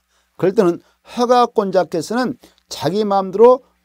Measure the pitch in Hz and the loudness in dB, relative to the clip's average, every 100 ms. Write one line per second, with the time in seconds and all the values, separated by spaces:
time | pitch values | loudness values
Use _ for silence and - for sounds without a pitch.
0 | _ _ _ - 175 202 185 170 _ _ | _ _ _ -6 -2 0 0 -2 _ _
1 | - - 240 247 240 233 196 185 170 175 | -14 -4 0 2 2 0 -2 -2 -2 -4
2 | 143 233 240 - - _ - - - 196 | -6 -4 -4 -8 -16 _ -18 -8 -4 -2
3 | 214 196 190 185 233 254 _ _ | -2 -2 -2 4 4 4 _ _